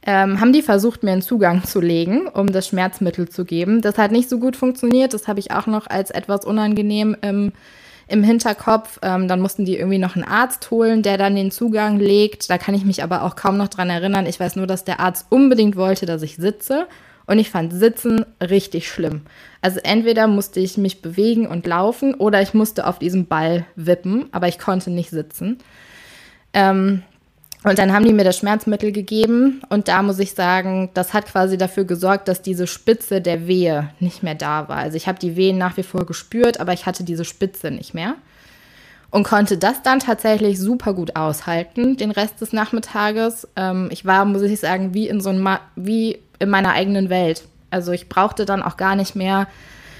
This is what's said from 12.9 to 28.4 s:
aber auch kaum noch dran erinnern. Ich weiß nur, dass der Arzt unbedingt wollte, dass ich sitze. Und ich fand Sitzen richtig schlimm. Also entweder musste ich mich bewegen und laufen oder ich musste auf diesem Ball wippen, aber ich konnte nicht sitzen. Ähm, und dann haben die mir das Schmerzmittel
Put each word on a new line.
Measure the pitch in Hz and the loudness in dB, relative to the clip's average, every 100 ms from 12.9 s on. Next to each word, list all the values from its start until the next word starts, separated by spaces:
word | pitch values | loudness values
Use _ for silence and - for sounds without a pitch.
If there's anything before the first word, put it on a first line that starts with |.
| 190 | 0
aber | 170 180 | -2 -2
auch | 170 - | -4 -2
kaum | - 202 | 0 0
noch | 196 | -2
dran | - 180 | -2 -2
erinnern. | 170 190 196 175 | -2 0 0 -2
Ich | 180 | -4
weiß | 175 190 | -4 -4
nur, | 185 | -4
dass | 185 | -4
der | - - | -4 -2
Arzt | 180 - - | -2 -2 2
unbedingt | 262 277 233 208 185 | 6 6 6 4 2
wollte, | 190 190 | 0 0
dass | 175 160 | -2 -4
ich | 151 160 | -6 -4
sitze. | 190 208 - 285 359 - - _ - | -4 -4 -4 -4 -4 -12 -20 _ 0
Und | 214 | 2
ich | 214 | 2
fand | 180 165 | -2 -4
Sitzen | 180 226 226 240 226 - - | 2 2 2 0 0 -2 -6
richtig | 180 196 190 165 - | 0 0 0 -8 -6
schlimm. | - 160 147 - - - - | -6 -4 -6 -12 -20 -20 -4
Also | 185 185 | -4 -2
entweder | - 214 226 220 220 | 0 2 2 4 4
musste | 202 196 185 | 2 0 -2
ich | 185 208 | -2 0
mich | 190 - | -2 -2
bewegen | 165 180 220 226 226 | -6 0 2 2 0
und | 170 175 | -4 -2
laufen | 170 208 247 277 | 0 0 0 -2
oder | 269 208 202 | 0 2 2
ich | 196 | 4
musste | 214 214 - - | 2 2 0 -4
auf | - | -2
diesem | 175 185 170 | -2 -2 0
Ball | 160 160 175 170 | 0 0 -2 -4
wippen, | - 165 175 185 226 - | -6 0 0 0 -2 -4
aber | 175 175 | -2 -2
ich | 175 | -2
konnte | - 185 180 | -2 -2 -2
nicht | 175 170 | -6 -4
sitzen. | 160 151 - 185 247 - - - - - - - _ _ | -8 -8 -8 -8 -8 -12 -20 -20 -20 -20 -20 -20 _ _
Ähm, | 196 190 190 196 190 - _ _ _ _ - | 2 4 4 2 0 -6 _ _ _ _ -4
und | 202 190 | 0 4
dann | 190 | 4
haben | 202 | 6
die | 226 | 6
mir | 208 | 6
das | 185 | 4
Schmerzmittel | 180 | 2